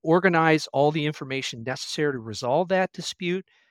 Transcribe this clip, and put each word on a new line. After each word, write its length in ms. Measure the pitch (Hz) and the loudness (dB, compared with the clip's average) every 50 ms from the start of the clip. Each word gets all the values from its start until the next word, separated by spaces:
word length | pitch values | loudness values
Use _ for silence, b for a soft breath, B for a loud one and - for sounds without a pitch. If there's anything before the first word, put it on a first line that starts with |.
organize 640 | - 160 160 180 180 190 170 165 160 160 156 151 - - | 2 4 4 6 6 6 4 6 6 6 4 4 2 -2
all 180 | - 135 143 147 | 0 2 2 2
the 160 | 156 165 147 | 2 0 -2
information 560 | 151 147 - 143 131 131 135 131 - - 120 | -2 -4 -6 -8 -6 -6 -6 -6 -6 -8 -8
necessary 520 | 113 127 131 - - - - - 151 147 135 | -8 -8 -8 -8 -8 -8 -4 -2 -2 -2 -2
to 40 | 123 | -4
resolve 500 | 110 113 107 - - 120 131 160 185 170 | -8 -10 -10 -6 -2 -2 0 0 0 0
that 240 | 190 185 185 180 | 0 0 0 -2
dispute, 520 | - - 165 - - - 185 175 175 190 - _ _ _ _ _ | -4 -10 -10 -10 -10 -6 -4 -4 -4 -4 -6 _ _ _ _ _